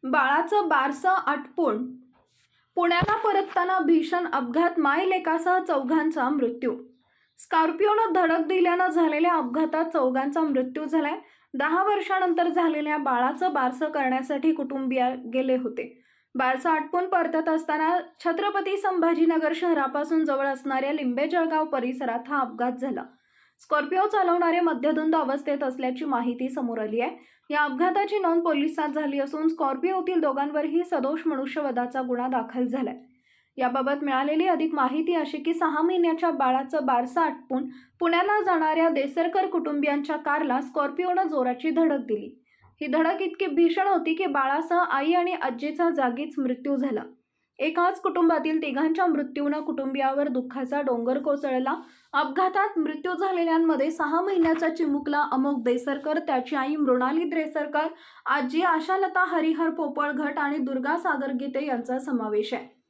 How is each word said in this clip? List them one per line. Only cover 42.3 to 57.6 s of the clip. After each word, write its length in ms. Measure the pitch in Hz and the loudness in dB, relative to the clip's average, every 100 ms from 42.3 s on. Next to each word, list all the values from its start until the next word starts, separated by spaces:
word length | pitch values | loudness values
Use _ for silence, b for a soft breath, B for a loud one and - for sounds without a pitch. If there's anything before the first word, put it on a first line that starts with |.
| - b b b b | -16 b b b b
ही 60 | 294 | -2
धडक 340 | 294 320 381 | 0 2 0
इतकी 240 | 381 - 370 | -4 -2 -2
भीषण 420 | 285 339 330 381 | 4 4 4 2
होती 260 | 370 330 | 2 0
की, 120 | 320 370 | -2 0
बाळासह 520 | 277 269 277 320 349 | 0 0 0 0 0
आई 360 | 359 269 285 | 2 0 2
आणि 200 | 349 349 | 2 2
आजीचा 560 | 359 269 240 285 311 339 | -2 -4 -4 -6 0 0
जागीच 460 | 320 254 240 302 - | 2 0 0 -6 -4
मृत्यू 380 | 254 254 269 277 | -2 -2 -2 -2
झाला. 260 | 277 214 - - _ _ _ _ | 0 -4 -8 -18 _ _ _ _
एकाच 420 | 277 330 349 370 | -2 2 0 0
कुटुंबातील 600 | 381 370 330 330 294 320 | -2 2 4 4 2 -2
तिघांच्या 440 | 311 262 311 320 359 | -2 0 0 2 2
मृत्यूनं 540 | 294 285 - 285 302 | 0 -2 -4 -2 -2
कुटुंबियावर 680 | 311 302 269 269 269 269 285 | -4 -4 -4 -2 0 0 -2
दुःखाचा 540 | 254 254 247 262 285 | -2 -4 -8 -4 -2
डोंगर 380 | 269 233 233 254 | -2 -2 0 -2
कोसळला. 540 | 269 285 285 254 262 302 B B B | 0 -2 0 -2 -2 -4 B B B
अपघातात 680 | 285 302 277 370 392 415 403 | -2 0 2 0 2 0 0
मृत्यू 340 | 302 302 349 | -4 -4 -4
झालेल्यांमध्ये 800 | 359 381 359 339 330 330 294 285 | -2 0 0 2 2 2 2 0
सहा 300 | 320 302 320 | 0 -2 0
महिन्याचा 480 | 381 381 330 320 330 | 0 2 2 2 0
चिमुकला 580 | 320 311 285 - 294 285 | 0 0 0 0 -2 0
अमोक 320 | 262 277 277 | 0 0 0
देसरकर, 560 | 233 247 247 277 302 302 | 0 0 -2 -4 -2 -2
त्याची 360 | 311 262 254 294 | 0 -2 -2 -4
आई 200 | 269 302 | -2 0
मृणाली 480 | 285 247 254 311 | 2 2 2 0
देसरकर, 640 | 339 330 302 311 | 0 -2 -2 -4